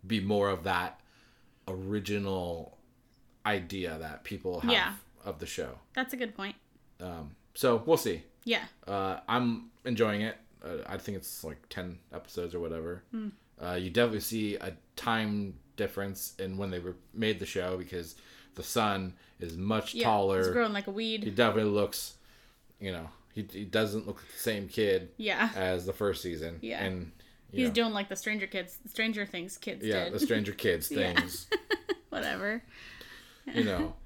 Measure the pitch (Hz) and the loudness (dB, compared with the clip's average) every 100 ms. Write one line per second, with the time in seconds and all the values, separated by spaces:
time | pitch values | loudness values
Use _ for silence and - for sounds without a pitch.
0 | 95 110 98 104 101 92 90 90 90 - | 0 0 4 4 4 2 2 2 0 -8
1 | - - - _ - _ - 95 95 104 | -20 -20 -20 _ -20 _ -8 -6 -2 -2
2 | 98 104 98 95 87 85 73 - - _ | 0 -2 0 0 -2 -4 -8 -16 -20 _
3 | _ _ _ _ 107 104 85 95 87 78 | _ _ _ _ 0 0 0 -4 -4 -4
4 | 80 76 - 98 92 87 233 226 185 202 | -8 -10 -10 -6 -4 -2 4 4 2 -4
5 | - - 202 - 185 - 71 64 - - | -14 -12 -8 -8 -6 -6 -6 -8 -8 -6
6 | 262 254 233 208 196 - _ _ - _ | -4 -4 -6 -6 -10 -10 _ _ -20 _
7 | 90 85 76 - _ - 135 117 117 160 | -10 -8 -10 -14 _ 2 4 4 6 4
8 | 113 80 - _ - 226 - - - 101 | 4 -2 -6 _ -2 -2 -2 -14 -4 0
9 | 190 - - 117 123 117 - _ 127 113 | 0 -2 2 4 4 2 -4 _ -2 4
10 | 110 104 110 - - - - 85 - 95 | 4 4 0 -4 -16 -14 -8 -8 -6 -8
11 | 98 98 - - 80 73 - - 90 87 | -6 -6 -6 -10 -10 -12 -10 -8 -8 -10
12 | - 82 - - 87 87 85 82 80 90 | -12 -14 -10 -6 -4 -4 -4 -4 -4 -8
13 | - 226 214 - _ - 87 90 - 113 | -8 -6 -6 -10 _ -8 -4 -2 0 4
14 | 120 107 - 113 104 101 92 82 _ - | 4 2 -2 0 0 -2 -6 -10 _ -4
15 | - 113 107 104 98 - - - 101 - | 0 2 2 0 -2 -8 -16 -4 -2 -2
16 | 98 95 - - 95 95 98 90 87 87 | -4 -4 -10 -6 -6 -2 -2 -2 -4 -8
17 | - - 110 95 92 95 90 92 87 90 | -12 0 0 2 -2 0 0 -2 -2 -6
18 | 82 - - - - - - 120 107 98 | -6 -12 -20 -20 -18 -10 -2 4 4 4
19 | 92 87 - - 87 82 98 110 - 233 | -2 -8 -20 -10 -6 -2 2 2 0 2
20 | 220 107 98 - - 240 226 202 196 196 | 4 6 6 6 4 4 2 0 -4 -2
21 | 226 220 214 196 117 104 107 104 101 - | -2 -2 -2 4 6 6 4 4 2 0
22 | - - - - - _ _ - 98 87 | -8 -12 -20 -20 -20 _ _ -10 -6 -6
23 | 78 - - - 101 95 101 107 110 107 | -8 -14 -12 -10 -8 -8 0 2 2 0
24 | 104 - - - - 104 98 - 104 95 | -6 -10 -12 -4 -2 -2 -2 2 6 4
25 | 90 - 214 185 220 98 92 - 185 - | 2 -6 -2 2 2 2 2 2 0 0
26 | 104 90 90 82 80 85 113 - 98 92 | 0 0 -4 -4 -6 -6 -6 -4 -2 -2
27 | 82 - - - - - 247 220 233 208 | -8 -12 -20 -20 -8 0 2 4 2 0
28 | 202 190 - 214 190 190 180 - - - | -4 -6 -2 -2 -2 -4 -6 -12 -12 -2
29 | 226 214 202 180 180 - - 196 214 196 | 0 0 -4 -6 -8 -8 -8 -4 0 0
30 | 180 - 294 110 104 98 110 85 78 104 | 0 0 2 4 2 2 2 2 2 2
31 | 92 87 90 - - 427 - 415 - 392 | 4 2 0 -6 -2 -4 0 -4 -2 -6
32 | - - 71 185 202 226 - - - - | -4 -4 -2 -2 -2 -4 -8 -18 -18 -16
33 | - - - - - 240 110 90 320 - | -18 -18 -20 -16 -4 2 2 2 0 -4